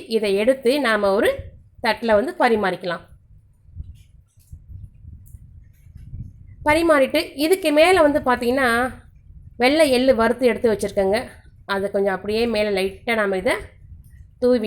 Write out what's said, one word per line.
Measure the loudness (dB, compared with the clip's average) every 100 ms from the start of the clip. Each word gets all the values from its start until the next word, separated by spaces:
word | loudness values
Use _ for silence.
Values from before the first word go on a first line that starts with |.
| -4 -4
இதை | 0 0
எடுத்து | 0 0 0 0 0
நாம | 0 0 0
ஒரு | 0 -2 -8 -20 -20 -8 -4
தட்டுல | -4 0 0
வந்து | 0 0
பரிமாறிக்கலாம். | 0 2 -2 -4 -6 -10 -12 -20 _ -20 _ _ _ -18 -18 -20 -20 -20 _ _ _ -20 -20 -20 -20 -20 -20 -20 -20 -20 -20 -20 -20 -20 -20 -20 -18 -16 -16 -20 -20 -8 -2
பரிமாறிட்டு | 0 2 2 2 -2 -6 -4 0
இதுக்கு | 0 2 4
மேல | 4 6 4
வந்து | 2 0
பார்த்தீங்கன்னா, | -2 0 0 0 0 -2 -6 -20 -20 -20 -20 -16 -2
வெள்ளை | 0 4 4 4
எள்ளு | 4 4
வறுத்து | 2 2 0
எடுத்து | 2 0
வச்சிருக்கேங்க. | 0 -2 -2 0 0 -4 -14 -20 -18 -8 -6
அதை | -4 -2
கொஞ்சம் | -2 -2
அப்படியே | -4 -2 -2 -2
மேல | -2 -2
லைட்டா | -4 -6 -4 -2
நாம | -2 -2 -2
இதை | -4 -6 -20 -20 -20 -20 -20 -20 _
தூவி | 0 2